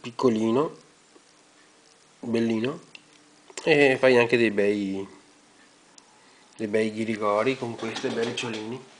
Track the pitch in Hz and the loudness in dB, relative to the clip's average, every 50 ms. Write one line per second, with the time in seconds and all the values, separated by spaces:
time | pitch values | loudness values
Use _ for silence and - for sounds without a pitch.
0 | - 123 117 - - 127 113 110 110 113 117 135 156 165 - - - - _ _ | -16 -14 -8 0 2 2 2 2 0 2 2 0 0 -2 -6 -14 -20 -20 _ _
1 | _ _ _ - _ _ _ _ _ _ _ _ _ _ _ _ _ _ _ _ | _ _ _ -20 _ _ _ _ _ _ _ _ _ _ _ _ _ _ _ _
2 | _ _ _ _ - 120 113 117 113 113 113 110 113 131 160 170 - - _ - | _ _ _ _ -6 -2 -2 0 0 0 0 -2 -2 -4 -6 -8 -16 -20 _ -20
3 | _ _ _ _ _ _ _ _ _ _ - - - 170 156 147 143 135 131 123 | _ _ _ _ _ _ _ _ _ _ -18 -6 0 2 4 6 6 4 4 4
4 | - 131 127 120 120 117 127 120 117 110 101 104 101 104 104 104 101 95 98 98 | 4 6 6 6 4 4 4 2 2 2 2 2 2 2 2 0 -2 -4 -4 -6
5 | 98 - - - _ _ _ _ _ _ _ _ - _ _ _ _ _ _ - | -8 -12 -16 -20 _ _ _ _ _ _ _ _ -20 _ _ _ _ _ _ -20
6 | _ _ _ _ _ - - - _ _ _ - 113 104 104 110 110 110 107 110 | _ _ _ _ _ -20 -20 -20 _ _ _ -10 -6 -2 0 0 0 0 -2 -4
7 | 110 110 113 101 107 104 104 104 113 131 131 127 123 117 113 - 113 113 107 - | -4 -4 -4 -2 0 0 2 2 2 0 -2 -2 -6 -8 -8 -8 -8 -8 -8 -6
8 | - 127 113 113 117 120 117 - - 120 110 107 107 110 123 131 - - - | -6 -4 -2 -2 -4 -4 -4 -6 -8 -8 -8 -8 -8 -10 -12 -12 -14 -20 -20